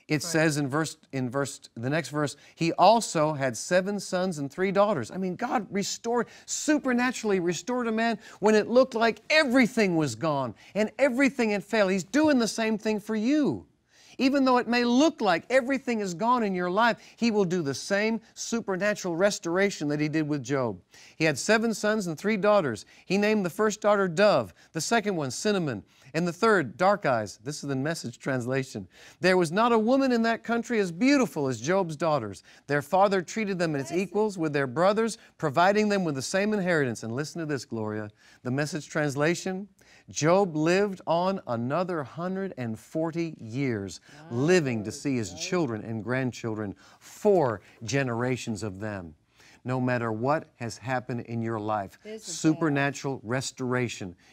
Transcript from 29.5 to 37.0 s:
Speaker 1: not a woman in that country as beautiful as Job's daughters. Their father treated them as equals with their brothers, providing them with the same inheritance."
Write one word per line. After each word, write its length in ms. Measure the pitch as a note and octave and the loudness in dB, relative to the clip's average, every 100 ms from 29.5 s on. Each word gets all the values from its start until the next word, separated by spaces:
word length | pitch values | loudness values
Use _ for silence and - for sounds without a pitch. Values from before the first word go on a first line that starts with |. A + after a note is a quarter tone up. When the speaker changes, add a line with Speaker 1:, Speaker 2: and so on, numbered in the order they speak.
Speaker 1:
not 200 | F#3+ A#3+ | 2 2
a 80 | A#3 | 4
woman 320 | A3 C4+ C4+ | 4 2 2
in 120 | A#3 | 2
that 200 | A3+ A3+ | 0 -2
country 340 | - A#3 A#3 A3+ | -2 -4 -2 -2
as 120 | F#3 | -2
beautiful 560 | E3 C4 C#4+ G#3 D#3+ C3+ | 0 2 4 2 0 -2
as 120 | A#2 | -2
Job's 340 | C3 G3 F3 D3 | 0 0 0 -2
daughters. 480 | E3 D3 G#2+ G2 - - - | 0 0 -2 -10 -18 -16 -4
Their 140 | C#3+ | -2
father 400 | - F#3+ G3+ F#3+ | 2 4 4 2
treated 360 | D#3 A3 G3+ F3+ | -2 -4 -4 -2
them 180 | E3+ C#3+ | -2 -2
as 140 | C3+ | -2
equals 440 | E3 G3 G#3 G#3+ F#3+ | -4 -2 -2 -2 -2
with 140 | D#3+ | -2
their 140 | C#3+ C3+ | 0 0
brothers, 500 | B2 F#3 G#3+ A3+ - - - | 2 2 4 0 -4 -14 -6
providing 500 | D#3 C3+ F#3 G#3 G#3+ | -2 4 4 4 2
them 160 | G3+ | 2
with 120 | E3+ C3+ | 0 -2
the 60 | |
same 320 | - F#3+ G#3 | -2 -2 0
inheritance." 480 | G#3 F3+ D#3+ C3 G#2+ | 0 2 2 0 -2